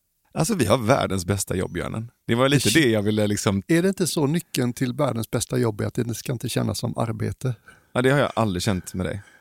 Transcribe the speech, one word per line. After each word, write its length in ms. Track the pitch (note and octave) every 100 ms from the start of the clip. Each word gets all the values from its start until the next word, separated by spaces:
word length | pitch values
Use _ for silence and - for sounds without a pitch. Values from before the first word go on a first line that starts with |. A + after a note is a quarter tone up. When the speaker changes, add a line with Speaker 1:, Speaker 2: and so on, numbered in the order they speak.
| _ _ _
Speaker 1:
Alltså, 220 | - D#3+ F#3+
vi 100 | G#2
har 120 | B2+
världens 480 | A2 C3+ G2 F#2+ F2
bästa 300 | G2 - F#2
jobb, 160 | F#2
Björnen. 380 | E2+ D#2+ G2+ A#2 - -
Det 80 | A#2
var 140 | C3+
lite 200 | C#3+ G#2
Speaker 2:
Det 120 | D3+
Speaker 1:
det 80 | B2+
jag 140 | G#2+
ville 240 | G2+ G#2+ G#2
liksom 360 | G#2 A2 G2 -
Speaker 2:
Är 140 | E3
det 60 | F#3+
inte 200 | F#3+ E3
så 200 | E3+ C#3
nyckeln 460 | E3+ - - B2
till 200 | - B2+
världens 380 | B2+ C#3 A#2 A2
bästa 260 | A#2+ - B2+
jobb 240 | A#2 G#2+
är 40 | G#2+
att 80 |
det 220 | - A#2 A2+
ska 160 | -
inte 180 | A#2+ A#2+
kännas 300 | B2+ A#2 G#2+
som 180 | A#2 C3
arbete? 580 | A2+ A2 A2 - B2+ - - - _
Speaker 1:
Ja, 80 | B2
det 80 | C3
har 100 | C#3+
jag 120 | A2 -
aldrig 280 | A2 F2+
känt 300 | A2 F#2 -
med 120 | F#2 F2+
dig. 160 | G2+ - -